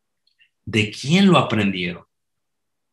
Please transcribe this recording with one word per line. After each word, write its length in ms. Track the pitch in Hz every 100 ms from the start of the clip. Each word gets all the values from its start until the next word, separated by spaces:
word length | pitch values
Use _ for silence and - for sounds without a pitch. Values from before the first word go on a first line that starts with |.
| _ _ _ _ _ _
¿De 260 | - 107 104
quién 400 | - 131 180 196
lo 80 | 151
aprendieron? 680 | - 107 101 92 90 87 - _ _ _ _ _ _ _ _